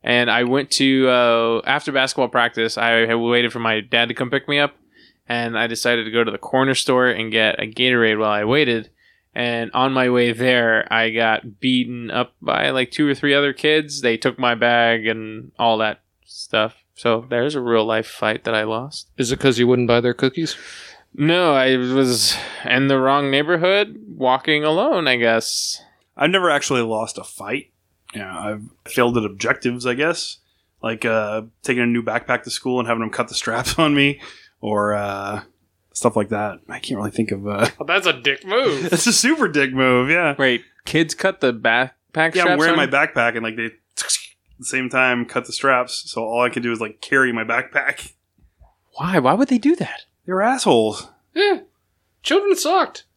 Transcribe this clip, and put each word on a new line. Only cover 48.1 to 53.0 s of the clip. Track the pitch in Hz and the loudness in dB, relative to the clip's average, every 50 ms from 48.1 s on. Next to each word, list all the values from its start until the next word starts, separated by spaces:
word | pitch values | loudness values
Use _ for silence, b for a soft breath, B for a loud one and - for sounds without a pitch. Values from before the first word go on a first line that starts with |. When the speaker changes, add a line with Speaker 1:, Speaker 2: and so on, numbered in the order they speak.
| _ _ _ _ _ _ _ _ _ _ - _ _ _ _ _ _ | _ _ _ _ _ _ _ _ _ _ -20 _ _ _ _ _ _
Speaker 1:
Why? | - 147 175 190 165 | -6 -4 0 0 2
Why | 123 131 160 | 4 4 4
would | 214 277 | 2 2
they | - 262 | 0 0
do | 233 - 277 339 | 2 2 2 0
that? | - 180 - - - - _ _ _ _ | 0 -2 -8 -8 -16 -18 _ _ _ _
Speaker 3:
They're | - 185 190 | -6 -2 0
assholes. | 202 240 269 262 - 208 139 117 110 107 104 - - - _ _ _ _ _ | 0 0 0 0 2 4 4 4 4 2 -2 -6 -14 -18 _ _ _ _ _
Speaker 2:
Yeah. | 320 403 403 370 - - _ _ _ _ _ _ _ _ _ _ _ | 0 2 2 2 0 -4 _ _ _ _ _ _ _ _ _ _ _
Children | - - 302 392 403 403 381 | -2 0 0 2 4 2 0
sucked. | 370 - 302 359 370 311 - - - | 2 2 0 2 2 0 0 -4 -20